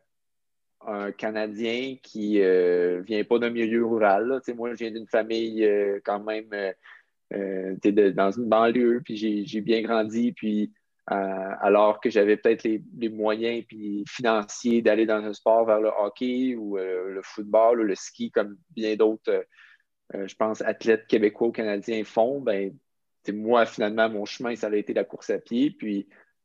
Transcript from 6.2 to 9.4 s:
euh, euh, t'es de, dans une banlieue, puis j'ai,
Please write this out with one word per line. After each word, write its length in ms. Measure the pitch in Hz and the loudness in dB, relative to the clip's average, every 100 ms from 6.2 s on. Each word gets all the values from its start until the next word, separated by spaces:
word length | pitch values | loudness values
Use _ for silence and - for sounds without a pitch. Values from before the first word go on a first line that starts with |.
| 107 110 110 | -4 -8 -8
euh, 180 | 104 98 - - - _ _ - | -6 -6 -8 -14 -20 _ _ -10
euh, 420 | 104 98 95 92 95 | -6 -4 -4 -6 -2
t'es 100 | 107 | 2
de, 200 | 101 101 | 4 4
dans 180 | 87 98 | 4 0
une 160 | 107 117 | 0 2
banlieue, 560 | 110 117 120 120 120 | 4 4 4 2 0
puis 140 | - 107 | -4 -6
j'ai, 280 | 110 104 | -4 -4